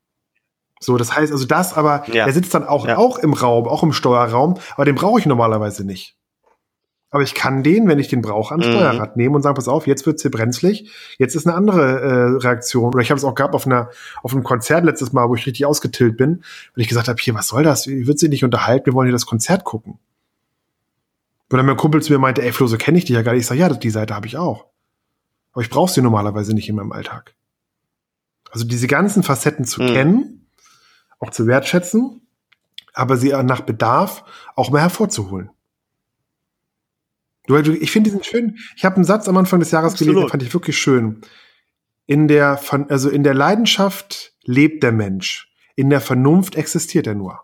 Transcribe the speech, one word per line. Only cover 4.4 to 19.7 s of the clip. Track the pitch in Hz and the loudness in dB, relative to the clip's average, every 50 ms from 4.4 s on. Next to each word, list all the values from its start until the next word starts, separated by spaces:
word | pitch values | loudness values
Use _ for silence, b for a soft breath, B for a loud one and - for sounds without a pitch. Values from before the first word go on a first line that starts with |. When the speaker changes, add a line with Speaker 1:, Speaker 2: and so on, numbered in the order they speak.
| 139 180 180 - B B B | 2 2 0 -2 B B B
Speaker 1:
aber | B 143 | B 0
den | 151 139 | 0 0
brauche | 127 - 190 233 233 | 0 0 2 2 2
ich | 190 | 2
normalerweise | 151 135 120 117 113 110 107 107 104 95 - 101 | 2 2 2 2 2 2 0 -2 -4 -6 -8 -8
nicht. | 98 95 92 - - _ _ _ _ _ _ _ _ _ _ _ _ _ _ _ _ _ _ _ _ - | -10 -10 -10 -14 -20 _ _ _ _ _ _ _ _ _ _ _ _ _ _ _ _ _ _ _ _ -4
Aber | 143 139 | -2 -2
ich | 123 - | -2 -4
kann | - - 135 135 135 131 | -4 -4 -2 -2 0 2
den, | 147 180 220 226 190 | 2 2 4 4 4
wenn | 156 143 | 2 2
ich | 131 | 0
den | - - 127 110 | 0 -2 -2 -2
brauche, | 107 101 107 110 - 147 | -2 -2 -4 -4 -4 -2
ans | 160 175 | -2 0
Speaker 2:
Mhm. | 233 | 2
Speaker 1:
Steuerrad | 117 208 180 147 120 117 107 104 - | 2 4 4 2 2 -2 -4 -6 -2
nehmen | 120 120 131 147 | -2 0 2 2
und | 143 139 | 2 0
sagen, | 147 139 | 0 -2
„Pass | 135 120 | -2 -2
auf, | 120 131 160 156 135 | -2 -2 -2 0 0
jetzt | 139 135 - | -2 0 0
wird's | 165 151 151 - | -2 -2 -2 -2
hier | 139 | -4
brenzlig, | - 113 113 117 120 - - 180 208 214 - B B B B B B B | -2 -2 -2 -2 -2 0 0 0 0 0 -6 B B B B B B B
jetzt | 131 127 - | -2 -2 -2
ist | 165 - | -2 -2
eine | 170 170 | 0 0
andere, | 175 202 214 190 175 143 131 131 131 | 2 2 2 4 4 2 2 0 0
äh, | 123 139 127 123 123 123 127 135 | 0 0 2 2 2 2 2 0
Reaktion.“ | 123 123 123 113 113 - - 123 117 120 127 | 0 0 -2 -2 -4 -2 0 0 0 2 2
Oder | 127 120 | 0 0
ich | 113 | 0
habe | 151 135 | 0 0
es | 139 | 0
auch | 135 117 | -2 -2
gehabt | - 135 143 - | 0 -2 0 0
auf | 135 - | -2 0
einer, | 135 127 123 117 117 B B B B B B B | 0 0 0 0 -4 B B B B B B B
auf | 120 123 | -6 -4
einem | 135 117 | -4 -2
Konzert | - 127 120 117 - 147 170 175 | -2 -2 -2 0 0 0 2 2
letztes | 160 143 - 139 120 127 | 2 0 0 -4 -2 0
Mal, | 131 120 117 | 0 2 2
wo | 123 | 0
ich | 117 - | -2 -4
richtig | 139 120 120 139 | -6 -4 -2 -2
ausgetillt | 143 151 - - 120 - - 123 117 110 | 0 -2 -2 -4 -4 0 2 2 2 2
bin, | 113 131 143 170 175 B B B B B B B | 2 0 0 0 -4 B B B B B B B
weil | - 117 | -6 -4
ich | 110 | -2
gesagt | 117 117 113 123 | 0 -2 -2 -2
habe, | 120 - | -4 -4
„Hier, | - - 113 | -4 -4 -4
was | 107 - - | -4 -4 -4
soll | - 123 156 | 0 2 2
das? | 160 139 123 - 131 | 2 2 0 -2 -6
Ihr | 135 135 120 | -6 -4 0
würdet | 123 147 147 | 0 0 2
sie | 175 156 | 2 0
nicht | 143 127 - | 0 2 0
unterhalten, | 123 123 107 - 110 120 135 - | 0 0 0 0 2 0 2 2
wir | - 123 | 0 2
wollen | 131 131 127 | 2 2 2
hier | 123 | 0
das | 123 - | 0 -2
Konzert | - - 110 - - 175 190 - | -2 -4 -4 -2 0 -2 -2 -2
gucken.“ | - | -4